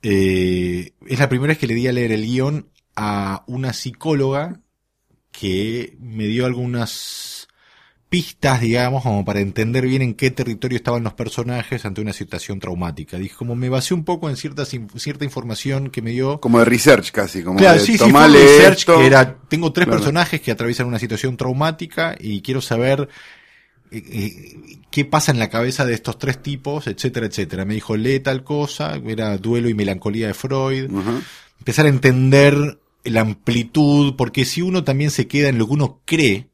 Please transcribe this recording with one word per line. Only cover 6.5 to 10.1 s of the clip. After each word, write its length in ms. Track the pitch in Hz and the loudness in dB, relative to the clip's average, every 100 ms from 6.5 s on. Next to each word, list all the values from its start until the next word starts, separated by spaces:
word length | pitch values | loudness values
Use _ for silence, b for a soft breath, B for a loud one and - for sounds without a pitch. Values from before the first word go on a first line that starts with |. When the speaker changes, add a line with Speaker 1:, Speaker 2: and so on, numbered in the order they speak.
| 123 123 123 113 - - - - - - _ _ _ _ _ _ | -4 -6 -6 -6 -10 -14 -14 -16 -16 -20 _ _ _ _ _ _
Speaker 1:
pistas, 520 | 180 - - 143 127 | -4 -4 -4 0 0
digamos, 440 | 117 120 123 131 | 0 0 0 -2
como 200 | 127 104 | -2 -2
para 140 | 98 101 | -2 -2
entender 460 | 98 92 110 127 127 | -2 -2 -2 -2 0
bien 160 | 135 | -2
en 120 | 127 | -2